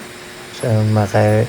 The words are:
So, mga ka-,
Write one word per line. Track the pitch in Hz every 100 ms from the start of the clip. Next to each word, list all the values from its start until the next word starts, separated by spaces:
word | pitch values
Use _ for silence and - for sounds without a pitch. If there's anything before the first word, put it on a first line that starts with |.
| - - - - - -
So, | 131
mga | 110 107 107 101
ka-, | - 107 107